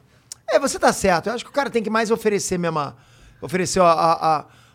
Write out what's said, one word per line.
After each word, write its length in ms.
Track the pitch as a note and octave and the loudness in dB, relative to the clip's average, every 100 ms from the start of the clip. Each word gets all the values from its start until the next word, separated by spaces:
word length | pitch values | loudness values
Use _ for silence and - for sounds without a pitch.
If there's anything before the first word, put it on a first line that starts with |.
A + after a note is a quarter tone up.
| _ _ _ - - | _ _ _ -20 -2
é, 120 | C#5+ | 0
você 200 | C#4 F#4 | 0 0
tá 140 | C#4+ | 0
certo. 360 | - G3 E3+ F#3+ | 2 2 0 -2
Eu 40 | |
acho 100 | A#3 | -8
que 80 | - | -6
o 40 | |
cara 160 | C#4 C4+ | -4 -2
tem 120 | A#3 | -2
que 60 | G#3+ | -2
mais 220 | A3 A3 | -2 0
oferecer 480 | A3+ A3 G3+ - F#3 | 0 0 -2 -2 -2
mesmo 200 | E3+ D#3+ | -2 -2
a, 160 | C#3 - _ - - _ | -6 -10 _ -20 -20 _
oferecer 400 | - F3 F3 F#3+ | -8 -4 -2 2
a, 60 | F3 | 4
a, 500 | E3 E3+ E3 D#3+ D3+ | 4 2 2 2 0
a, 60 | - _ _ | -2 _ _